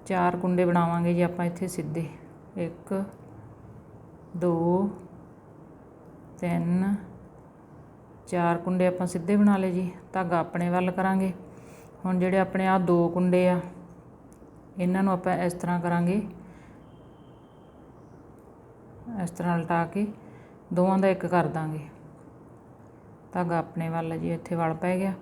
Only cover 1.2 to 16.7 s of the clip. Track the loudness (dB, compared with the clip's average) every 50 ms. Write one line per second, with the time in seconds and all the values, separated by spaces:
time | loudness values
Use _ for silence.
1.2 | 2 0 0 -2 -2 -4 -2 -4 -6 -6 -6 -6 -6 -6 -6 -6 -6 -8 -10 -14
2.2 | -18 -20 -20 -20 -20 -14 -8 -6 -6 -6 -8 -10 -8 -6 -4 -4 -4 -6 -10 -14
3.2 | -20 -20 -20 -20 -20 -20 -20 -20 -20 -20 -20 -20 -20 -20 -20 -20 -20 -20 -20 -20
4.2 | -18 -12 -6 -2 0 2 2 2 4 4 4 2 2 0 -2 -8 -14 -18 -20 -20
5.2 | -20 -20 -20 -20 -20 -20 -20 -20 -20 -20 -20 -20 -20 -20 -20 -20 -20 -20 -20 -20
6.2 | -20 -20 -12 -8 -4 -2 -2 -2 0 0 0 0 0 0 -2 -2 -4 -10 -18 -20
7.2 | -20 -20 -20 -20 -20 -20 -20 -20 -20 -20 -20 -20 -20 -20 -20 -20 -20 -20 -20 -20
8.2 | -10 -4 -2 0 2 2 2 0 0 -2 0 2 2 2 2 0 -2 -2 -2 -4
9.2 | 0 2 4 6 6 6 6 4 2 0 0 -2 -2 -4 -6 -10 -14 -6 -4 -4
10.2 | -2 0 0 0 0 0 -2 -2 0 0 2 2 0 0 0 0 0 2 2 2
11.2 | 0 0 -2 -6 -12 -18 -20 -20 -20 -20 -20 -20 -20 -20 -14 -8 -4 -2 0 2
12.2 | 2 2 4 2 2 2 0 0 2 4 4 4 4 4 4 4 4 4 2 2
13.2 | 2 4 4 6 6 4 4 2 0 -4 -10 -16 -18 -20 -20 -20 -20 -20 -20 -20
14.2 | -20 -20 -20 -20 -20 -20 -20 -20 -20 -14 -6 -2 0 0 2 2 2 2 2 0
15.2 | 0 0 0 0 0 -2 -2 -2 -2 -2 -2 0 0 0 0 2 2 2 0 0
16.2 | -2 -4 -10 -16 -18 -20 -20 -20 -20 -20